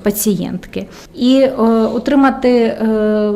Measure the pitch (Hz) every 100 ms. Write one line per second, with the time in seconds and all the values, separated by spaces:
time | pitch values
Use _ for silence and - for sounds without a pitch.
0 | 208 208 220 190 175 185 - 190 196 -
1 | - - 247 269 262 - 226 226 220 233
2 | - 277 269 262 254 240 226 - 220 220
3 | 214 214 208